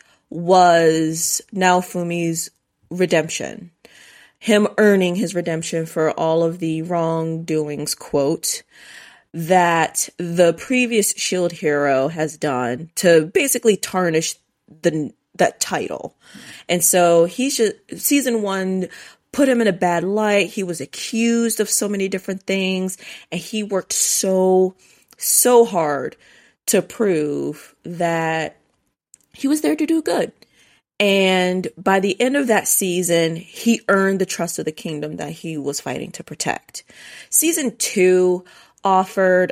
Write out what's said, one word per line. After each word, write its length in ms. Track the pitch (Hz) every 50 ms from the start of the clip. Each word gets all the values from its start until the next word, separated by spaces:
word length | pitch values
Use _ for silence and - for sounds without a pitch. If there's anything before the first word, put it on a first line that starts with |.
| - _ _ _ _ -
was 1120 | - 160 170 170 185 185 180 175 170 170 165 160 160 160 160 156 160 165 - - - - - - -
Naofumi's 960 | 190 185 185 180 180 180 - - 180 175 170 170 175 170 165 165 165 - - _ _ _ _ _ _ _ -
redemption. 840 | 170 180 185 160 175 160 156 160 - - 117 65 55 - 175 175 _ _ _ - _ - - - - - - _ _ _
Him 280 | - - 214 208 208 - - -
earning 380 | 214 208 202 190 185 180 175
his 180 | 190 190 165 180
redemption 520 | 175 170 175 165 160 160 - - 165 160 160
for 240 | - 160 156 156
all 320 | - - 160 160 160 165 165
of 160 | 165 170 175
the 240 | 170 165 160 160 160
wrongdoings, 1120 | 175 175 170 165 165 165 165 165 165 165 165 165 - 156 156 151 147 147 143 147 151 -
quote, 640 | - - - - 143 139 139 165 - - - - - - _ _ - - - - - - - - _ _ _ -
that 760 | 165 165 156 185 185 175 170 170 165 160 - - - - - _ -
the 360 | 180 170 170 175 175 170 165
previous 600 | 165 - - 269 254 247 233 240 220 202 - - -
shield 340 | - - 185 180 175 175
hero 560 | 170 - 190 151 147 143 143 143 135 131 131 151
has 280 | 165 165 156 151 - -
done 540 | - 151 135 123 123 120 123 127 165 - -
to 300 | - - 180 170 160 156 170 -
basically 420 | 392 285 269 - - - 226 202
tarnish 600 | 185 - - - 185 185 170 160 160 165 - - _ _ _ _ _ _ _ - 160 -
the, 280 | 170 151 156 147 - - _ _ _ _
that 240 | - 185 - - -
title. 560 | - - 180 147 95 - - - - - _ _ _ - - - - - - - - -
And 140 | 175 180 165
so 420 | - - 185 175 170 170 170 165
he's 320 | 175 - - 247 277 277 -
just, 160 | 226 202 - - _ - - 170
season 460 | - - 285 285 240 254 233 220 208
one 440 | 196 190 190 190 190 190 190 180 - - - - - - _ _ _
put 180 | - - 294 269
him 120 | 254 233
in 60 | 226 208
a 60 | 180
bad 300 | - - 175 175 170 170
light. 440 | 185 202 214 214 208 208 202 185 170
He 120 | - 220 190
was 160 | 175 170 160
accused 800 | - - - - - - - 226 233 233 233 233 233 226 220 -
of 100 | 214 202
so 200 | - - 214 202
many 180 | 208 196 196 196
different 360 | 196 185 - - 190 190 -
things, 540 | - 190 196 190 190 190 185 185 185 - - - - - - - -
and 100 | - 180
he 220 | 170 - - 214 208
worked 300 | 202 202 185 - - -
so, 840 | - - - - - - 190 190 185 185 185 185 185 185 185 185 _ _ _ _ _ _ _ - -
so 480 | - - - - - 247 247 240 233
hard 520 | 190 190 175 160 147 143 139 127 - - _ _ _ _ _ _ _ _ _ - -
to 140 | - 196 175
prove 920 | - - - 226 202 180 156 151 147 143 143 139 143 151 - - - _ _ -
that 760 | 170 175 165 175 170 170 165 160 160 160 160 156 151 - _ _ _ _ _ _ _ _ _ _ _ _ _ _ _ _
he 140 | - - 269
was 140 | 302 302
there 140 | 302 294 311
to 100 | 302 311 294
do 140 | 330 330 311
good. 280 | - 339 311 180 - - _ - _ _ _ _ _ _ _ _ _ _ -
And 720 | 208 202 196 196 190 185 185 185 180 180 180 185 180 - - -
by 220 | 190 196 190 190
the 200 | 185 202 - -
end 160 | 240 254 269 285
of 100 | 277 233
that 220 | 220 190 - -
season, 680 | - - 208 185 175 180 180 160 170 165 165 160 165
he 460 | 165 - - - - - 233 226 - - -
earned 320 | 196 190 190 190 196 185
the 40 | 185
trust 340 | - - - 170 175 - -
of 40 | 165
the 60 | 165
kingdom 460 | 156 - - 170 156 147 151 151 160 170
that 140 | 156 147 160
he 240 | - - 165 160 151
was 240 | 139 139 143 -
fighting 300 | - - 123 - - -
to 120 | - - -
protect. 600 | - 151 - - - - - _ _ - - - _ - - - - - - - -
Season 460 | - - 311 320 320 320 285 233 -
two 720 | - - - - 208 185 185 185 185 180 180 180 180 180 - - - - _ _ _
offered 680 | - 196 190 185 190 - - 202 190 185 180 180 185 180